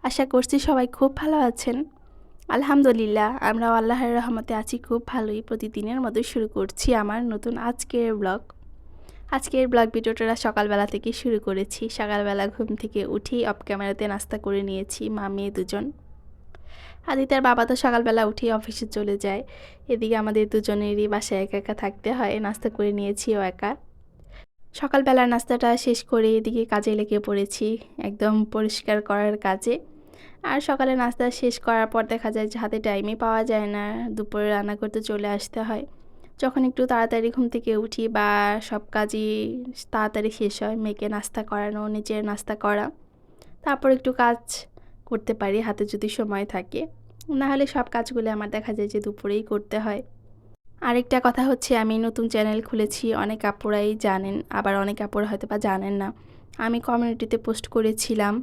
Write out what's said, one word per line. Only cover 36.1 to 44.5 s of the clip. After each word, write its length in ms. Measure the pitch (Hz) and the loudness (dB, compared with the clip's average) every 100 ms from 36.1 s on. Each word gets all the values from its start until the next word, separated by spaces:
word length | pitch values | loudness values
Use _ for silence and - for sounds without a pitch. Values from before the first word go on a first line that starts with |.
| - - - | -20 -20 -2
যখন 220 | 262 262 262 | 0 2 2
একটু 160 | 254 254 | 2 2
তাড়াতাড়ি 420 | 240 226 233 226 | 4 2 2 0
ঘুম 140 | 240 240 | 2 0
থেকে 220 | 240 233 214 | 0 0 0
উঠি 260 | 220 - 226 | -2 -2 0
বা 200 | 220 208 208 208 214 | 2 4 4 2 0
সব 220 | 214 208 - | -2 -8 -4
কাজই 360 | 214 214 220 214 214 220 247 247 254 - | -2 0 0 -2 -2 -2 -6 -8 -12 -6
তাড়াতাড়ি 400 | 226 214 214 214 | -2 0 0 -2
শেষ 240 | 220 208 202 | 0 -2 -2
হয়, 140 | 208 220 | -4 -2
মেয়েকে 320 | 214 202 214 | -4 -4 -4
নাস্তা 320 | 208 208 - | -4 -6 -8
করানো, 380 | 214 208 208 208 214 | -4 -4 -4 -4 -4
নিজের 340 | 214 208 214 | -4 -4 -4
নাস্তা 320 | 208 208 - 214 | -4 -6 -6 -2
করা, 300 | 208 208 220 - - _ - - - - | 0 0 -2 -8 -20 _ -20 -20 -20 -8
তারপর 280 | - 277 269 | -2 2 4
একটু 200 | 262 262 | 4 2
কাজ 260 | 254 240 240 - | 2 2 2 -4